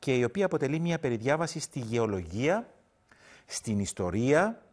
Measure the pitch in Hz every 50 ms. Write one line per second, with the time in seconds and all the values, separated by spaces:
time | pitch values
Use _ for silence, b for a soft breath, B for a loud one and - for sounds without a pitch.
0 | - 143 131 123 123 117 - 196 196 185 175 147 147 131 147 160 170 170 170 160
1 | 156 131 120 107 113 131 147 156 170 156 - 160 - - - 147 120 107 113 117
2 | 113 107 101 95 87 82 87 107 127 151 185 226 240 - - _ _ _ _ _
3 | _ _ B B B B B B B B - - - 117 107 101 98 - - -
4 | 95 90 87 107 120 131 143 156 190 220 233 - - _